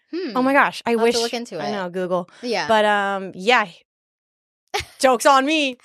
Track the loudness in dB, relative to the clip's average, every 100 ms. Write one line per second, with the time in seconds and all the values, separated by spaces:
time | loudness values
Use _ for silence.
0 | _ -8 -6 -2 2 4 2 0 -4 0
1 | 2 0 -2 -6 -8 -8 -6 -6 -6 -6
2 | -2 -2 -4 -10 -6 -4 2 2 4 2
3 | 0 -4 -8 -4 2 2 0 -8 _ _
4 | _ _ _ _ _ _ _ -10 -10 0
5 | 2 4 4 4 4 0 -2 -6